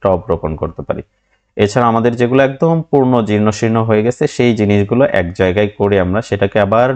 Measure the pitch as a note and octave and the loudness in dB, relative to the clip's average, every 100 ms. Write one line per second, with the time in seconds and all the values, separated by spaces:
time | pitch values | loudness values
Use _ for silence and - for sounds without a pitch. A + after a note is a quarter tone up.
0 | G2 F2+ - E2+ D#2+ D#2 E2 D#2+ C#2+ - | -2 -2 -2 -4 -4 -6 -8 -8 -8 -8
1 | - _ _ _ _ - G#2 B2+ A#2 A2+ | -10 _ _ _ _ -2 0 2 0 2
2 | A#2 A#2+ A#2+ C3 C3+ C3+ E3 E3 D#3 C#3+ | 0 0 0 2 0 0 -2 -2 0 0
3 | B2+ B2 G#2 G#2 G#2 G#2 A2+ A2+ A2+ G#2+ | 2 2 0 0 0 0 0 0 2 0
4 | A2+ - D3+ - A#2+ A2 G#2 G2+ G2+ A#2+ | 0 -2 -4 0 0 2 2 0 0 0
5 | C#3 - F2 F#2 F#2 F#2+ G#2 - G2+ G2+ | 2 0 -4 -2 0 0 -2 0 0 2
6 | F2+ G2 - G2 G2+ A2 G2 A2 B2+ | 0 -2 -4 -2 -2 0 2 2 2